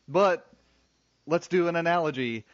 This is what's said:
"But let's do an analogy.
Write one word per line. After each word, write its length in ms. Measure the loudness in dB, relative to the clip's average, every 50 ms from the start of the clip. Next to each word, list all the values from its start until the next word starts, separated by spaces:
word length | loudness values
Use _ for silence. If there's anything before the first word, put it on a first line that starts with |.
| _
"But 400 | -4 0 2 2 2 2 0 -6 _ _ _ _ _ _ _ _ _ _ _ _ _ _ _ _
let's 220 | -2 -2 -2 -2 0
do 200 | 0 0 2 2
an 80 | 0
analogy. 680 | 0 0 2 2 2 0 -2 -2 -4 -4 -4 -6 -8 -10 _